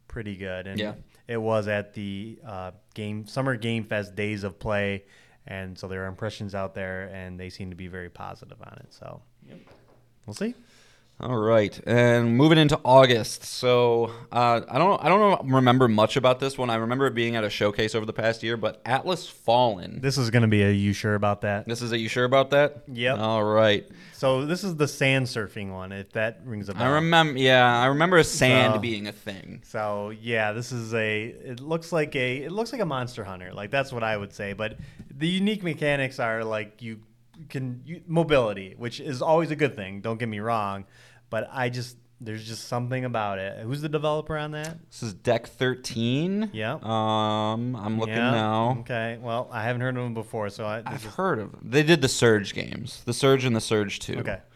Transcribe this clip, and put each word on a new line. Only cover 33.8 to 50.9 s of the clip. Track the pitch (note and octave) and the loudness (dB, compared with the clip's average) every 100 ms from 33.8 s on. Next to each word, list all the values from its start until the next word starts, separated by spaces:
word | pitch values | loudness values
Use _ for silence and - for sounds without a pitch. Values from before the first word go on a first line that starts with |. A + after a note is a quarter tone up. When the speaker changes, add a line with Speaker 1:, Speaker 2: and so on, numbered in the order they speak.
| C3+ | -2
Speaker 1:
what | A#2+ | -4
I | A2 G#2 | -2 -2
would | G2+ | -6
say. | - G2+ | -8 -8
But | G2 A2 - - - - | -4 -6 -8 -16 -20 -20
the | C3+ D#3+ | -6 -2
unique | F#3 G3+ G#3 | 0 0 0
mechanics | F3+ C#3 D3 C#3+ C3 C3 | -4 -2 0 2 0 -2
are, | A#2 A2+ | -2 -2
like, | A2 G#2+ G#2 - | -2 -4 -6 -12
you | A#2 G#2+ - _ _ E3 C#3 | -14 -14 -18 _ _ -20 -10
can, | C#3 C3 B2 B2 | -8 -6 -8 -12
you, | E3+ F3 | -16 -2
mobility, | E3 D3 C#3+ A2 G2 F#2+ - | 0 4 4 2 -2 -10 -10
which | A#2+ - | -10 -8
is | D3 B2+ | -8 -4
always | E3 D#3+ D3+ | 2 2 2
a | D3 | 0
good | C#3+ - | 0 0
thing. | F#2+ G2 | -8 -6
Don't | A2+ A2+ | -6 -4
get | A#2 | -4
me | G#2 | -4
wrong, | A2 A2+ G2+ G2 - - - _ _ | -2 0 -2 -6 -10 -20 -20 _ _
but | A2 - | -6 -6
I | C3+ B2 | -4 -4
just, | B2 A#2+ - _ _ | -4 -8 -14 _ _
there's | G#2+ A2 A2 | -12 -10 -10
just | A2 - | -14 -6
something | B2 B2 C3 | -6 -4 -4
about | B2+ A2+ G#2 F#2+ | -4 -4 -4 -4
it. | G2 G2 | -6 -8
Who's | A2+ D3 | -8 -6
the | D3+ | -4
developer | D3+ D3+ D3+ D#3 D#3 | -2 -2 -2 -4 -8
on | D3+ | -6
that? | D3+ D#3 E3 - | -8 -10 -12 -18
Speaker 2:
This | - | -10
is | A#2 | -10
Deck | F2+ A#2+ A#2 - | -4 0 0 -2
thirteen. | - B2+ B2+ - A#2 A#2 C3+ F3 G3+ A3 | -2 0 0 -6 -2 0 0 0 -2 -4
Speaker 1:
Yep. | A2 A2 D3+ | -4 -4 -4
Speaker 2:
Um, | G#2+ A2 A2 A2 G#2+ G#2+ G#2+ A2+ B2 B2 | -2 0 2 2 2 0 0 -2 -4 -4
I'm | G#2 A2 | -2 -2
looking | A2+ | 0
Speaker 1:
Yeah. | A2+ A#2+ | 0 2
Speaker 2:
now. | A#2 G#2+ A2 A#2 B2 | 2 2 2 0 -2
Speaker 1:
Okay. | A#2 A#2+ A2+ A#2 | -4 -4 -4 -6
Well, | B2 A#2 B2+ | -6 -6 -6
I | A#2+ | -6
haven't | A2+ B2 | -4 -2
heard | B2+ B2+ | -4 -4
of | |
them | B2 | -6
before, | A2+ G#2+ A#2 G2+ | -6 -8 -6 -6
so | A2 | -6
I, | G#2+ A2 | -6 -6
this | |
Speaker 2:
I've | A2+ | -8